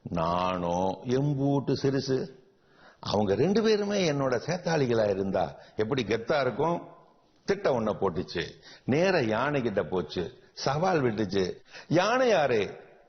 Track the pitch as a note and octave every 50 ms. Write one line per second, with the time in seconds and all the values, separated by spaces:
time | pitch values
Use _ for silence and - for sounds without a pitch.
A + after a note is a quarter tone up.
0 | _ - F#2 E2+ E2 E2 F2 F2 F2+ F2+ F#2 F2+ F2 F2 F2 F2+ F#2+ F#2+ F#2 -
1 | - B2 B2 C3 C#3 D3 D3 C3 C#3 C#3+ C#3 C#3 B2 - C3+ - - C#3 C3+ C3+
2 | C3+ C3+ C3 C3 C#3 - - - - _ _ _ _ _ _ - - - - _
3 | - - - G2+ G#2+ F#2+ G2 G2+ C#3 F3+ G3+ A3+ G#3 A3+ G#3+ G3+ G#3 G3+ G#3 G3+
4 | F#3 D#3+ C#3+ C#3 C3+ C3 B2 A2 - - C#3+ F3+ - F3 E3 D#3 C3+ A#2+ A#2 A2+
5 | G#2+ G#2 G2 F#2+ G2 G2 F#2 F#2+ E2+ C#2+ - - - - _ - G#2+ A2 C#3+ C3
6 | A2+ G2 A2+ A2 A2+ - E3 C#3+ C3+ B2+ A2 B2+ D3+ E3 E3+ - - - - -
7 | - _ _ _ _ _ _ _ _ - G3 G3 - E3+ C#3 A#2 A2 A2 F#2+ D#2
8 | F#2+ F#2+ E2 F#2 E2 - - F2 D2+ D2 - - - - - - _ - B2 D3+
9 | F3 G3 F3+ E3 B2 A2 G#2+ A2 B2+ D3 D3 C#3 A#2 A#2 G2 G2+ F2+ D2+ F2+ F#2
10 | F2 - - F#2 E2 D#2 - - - _ _ - - C#3+ C3+ D3+ F3 F#3+ F#3 D#3+
11 | C3 A#2+ G#2+ G2+ A2 F2+ F#2+ G2 F#2 F2 - - - - - - - - C#3 E3+
12 | F#3 G#3 A#3+ C4 C4 A#3+ G#3 F3 D3 C3+ B2 G#2+ F#2+ - - - - - - -
13 | -